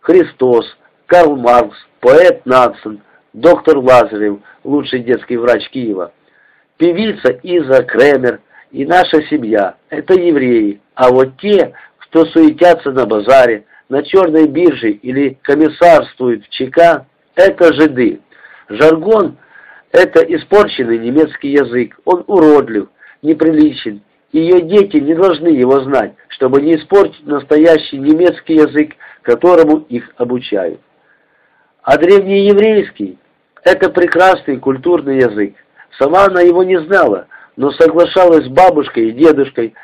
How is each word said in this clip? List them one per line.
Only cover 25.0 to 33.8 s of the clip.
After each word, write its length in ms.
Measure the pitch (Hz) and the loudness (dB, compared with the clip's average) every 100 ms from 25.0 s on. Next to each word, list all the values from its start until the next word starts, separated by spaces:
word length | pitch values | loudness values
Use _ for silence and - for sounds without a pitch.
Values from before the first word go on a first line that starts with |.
| 139 | -2
должны 340 | 165 190 156 165 | 0 0 0 -2
его 320 | 143 123 135 | 0 2 0
знать, 320 | 131 135 107 _ _ | 0 -4 -4 _ _
чтобы 340 | - 131 135 | -6 -2 0
не 140 | 147 160 | 0 -2
испортить 480 | 156 196 165 - 147 | 0 0 0 -4 -8
настоящий 720 | 147 - 151 160 156 151 139 | -8 -2 2 4 2 -2 -8
немецкий 560 | 139 156 175 165 - | -2 2 0 -2 -2
язык, 400 | 156 147 139 151 - - _ | 0 2 0 -6 -8 -20 _
которому 640 | - 120 175 175 156 156 151 | -4 0 2 4 4 0 -4
их 200 | 120 - _ | -12 -12 _
обучают. 640 | 123 123 - 101 87 85 _ _ _ _ _ _ _ _ _ _ | -6 -6 -6 -6 -6 -10 _ _ _ _ _ _ _ _ _ _
А 120 | - 139 | -2 0
древнееврейский — 1200 | 170 202 190 196 202 202 220 214 202 _ - 180 _ _ _ _ | 2 2 2 0 2 2 2 0 -4 _ -14 -14 _ _ _ _
это 260 | - 185 | -2 0